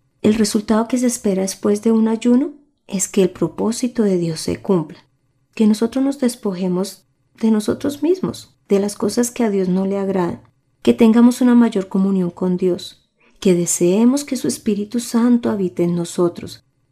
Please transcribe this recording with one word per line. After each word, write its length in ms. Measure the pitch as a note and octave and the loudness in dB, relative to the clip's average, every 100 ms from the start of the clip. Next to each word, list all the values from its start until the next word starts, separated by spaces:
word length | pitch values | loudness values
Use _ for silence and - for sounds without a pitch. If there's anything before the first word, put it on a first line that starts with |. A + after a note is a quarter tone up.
| _ _ | _ _
el 140 | G#3 A3 | 0 2
resultado 520 | G#3 A3 G#3 A3 A3+ | 0 0 0 0 0
que 100 | B3 | 0
se 100 | B3 | -2
espera 340 | A#3 G#3 F#3+ | -2 -2 -2
después 420 | F#3+ - G#3 G#3 | -2 -4 -2 0
de 80 | A3+ | 2
un 160 | A3 A3 | 2 2
ayuno 460 | A3 A#3+ B3 D#4 - _ _ - | 0 2 2 0 -8 _ _ -8
es 200 | G3 - | -6 -2
que 160 | G#3 | 0
el 60 | F3+ | 0
propósito 760 | - E3 - G3+ A#3 B3 A#3+ | 0 -4 -2 -4 -2 -4 0
de 140 | G#3 F#3 | 0 0
Dios 220 | E3 D#3+ | -2 -4
se 220 | - F3 | -6 -6
cumpla, 440 | - F3+ D#3 - _ _ _ _ _ | 0 0 -2 -12 _ _ _ _ _
que 140 | - G#3+ | 0 2
nosotros 360 | G#3+ A#3 C4 | 2 -2 -2
nos 160 | C4+ C#4 | -2 0
despojemos 840 | A#3+ - G3+ F3+ F#3 F3+ F#3+ - _ _ _ - | -4 -2 -6 -4 -2 -2 -4 -8 _ _ _ -4
de 120 | A3 | 0
nosotros 500 | G#3+ G#3+ A#3+ C#4+ C#4+ | 0 0 -4 -4 -4
mismos, 520 | D4+ F#4 - - - _ - | -2 -2 -2 -8 -18 _ -2
de 100 | G3 | 0
las 160 | G3+ - | 0 -4
cosas 360 | G#3 A3 A#3+ | -4 -2 -4
que 120 | - | -2
a 60 | A3+ | -2
Dios 200 | G3 F#3 | 0 0
no 160 | F#3 F#3+ | -2 -2
le 120 | G3 | -4
agradan, 440 | G3 F#3+ E3+ - - _ _ _ | -2 -2 -2 -6 -16 _ _ _
que 120 | - | 0
tengamos 480 | A#3+ A3+ A#3 A#3+ A#3+ | 4 4 6 4 4
una 140 | B3 A#3+ | 4 4
mayor 320 | A3+ G3+ F#3+ | 4 0 -4
comunión 440 | G3 F#3+ F#3+ F3 | -2 0 0 -2
con 260 | - F#3 F3+ | -4 -2 0
Dios, 520 | F#3 F3 - - _ _ _ - | 0 -2 -8 -20 _ _ _ -2
que 140 | G3 | 2
deseemos 680 | F3 E3+ - F3 G3 A#3+ C#4+ | 2 0 0 2 4 4 2
que 140 | C#4+ B3+ | -4 -4
su 100 | - | -4
Espíritu 520 | - - G3+ G#3 A#3+ | -4 -2 -2 -4 -6
Santo 500 | - A#3 A#3+ A#3+ A#3+ | -2 0 2 2 0
habite 340 | G#3+ F3+ F3+ | -2 -4 -2
en 120 | F3 F3 | -2 -2
nosotros, 680 | E3+ - F3 E3+ - - _ _ _ | -4 -2 -2 -2 -16 -18 _ _ _